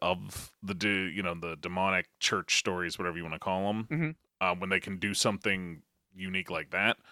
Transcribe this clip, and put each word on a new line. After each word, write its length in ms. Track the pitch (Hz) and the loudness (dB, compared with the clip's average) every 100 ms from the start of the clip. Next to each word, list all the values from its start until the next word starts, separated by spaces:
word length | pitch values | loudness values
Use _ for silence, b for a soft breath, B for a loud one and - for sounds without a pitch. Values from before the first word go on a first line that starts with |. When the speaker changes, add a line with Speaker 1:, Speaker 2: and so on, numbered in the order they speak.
Speaker 1:
of 520 | 87 90 101 - - _ | 0 0 -4 -10 -12 _
the 120 | 98 | -6
de-, 360 | 92 104 98 92 | 0 2 2 2
you 120 | 90 | 0
know, 120 | 92 | -2
the 220 | 85 85 80 | -2 -6 -6
demonic 500 | 87 92 95 92 - _ | -4 0 4 2 0 _
church 380 | - 101 - - | 2 2 2 2
stories, 400 | - 90 87 - | 2 0 -2 0
whatever 200 | 87 85 | -2 -2
you 60 | |
wanna 140 | 82 80 | -6 -4
call 300 | 95 92 98 | -2 0 0
'em, 160 | 107 110 | -2 -2
Speaker 2:
Mm-hmm. 200 | 156 160 160 _ _ | -2 -2 -4 _ _
Speaker 1:
uh, 140 | 92 | 0
when 160 | 90 95 | 0 2
they 100 | 95 | 0
can 180 | - 92 | 0 -4
do 140 | 104 | -2
something 680 | 98 120 98 107 95 90 80 _ _ _ | 2 2 2 0 0 -2 -10 _ _ _
unique 360 | 92 92 92 87 | -10 -4 -2 -2
like 200 | 82 78 | -6 -2
that. 280 | 92 107 - b | 2 2 2 b